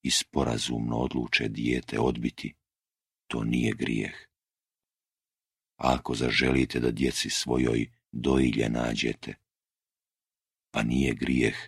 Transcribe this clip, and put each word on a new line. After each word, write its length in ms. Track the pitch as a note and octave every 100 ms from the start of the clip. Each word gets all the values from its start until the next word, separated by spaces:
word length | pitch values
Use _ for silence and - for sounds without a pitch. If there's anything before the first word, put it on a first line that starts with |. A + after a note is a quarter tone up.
i 80 | C2+
sporazumno 840 | - - C#2+ B1+ A1+ A#1+ A#1 A1+ A1+
odluče 520 | B1+ B1 A#1 - A#1
dijete 520 | A1 A#1 B1 - A1
odbiti, 540 | B1 A#1+ A#1 - - - _ _ _ _ _ _ -
to 180 | A#1
nije 300 | A1+ A#1+ A1+
grijeh. 400 | - - A1 G#1 - - _ _ _ _ _ _ _ _ _ _ _ _ _ _ -
A 180 | B1+
ako 200 | B1+ -
zaželite 680 | A#1 B1 A#1+ C2 C2 B1 A#1+
da 100 | A#1+
djeci 400 | A#1 C2 - -
svojoj 600 | - B1+ B1 B1 A1+ A1+ _ _
doilje 560 | A#1 B1+ C2 B1+ A#1 A1+
nađete, 680 | A#1 A#1+ A1+ B1 - - - _ _ _ _ _ _ _ _ _ _ _ _ _
pa 120 | -
nije 320 | A1+ B1+ C2
grijeh 420 | A#1 - B1+ A#1+ -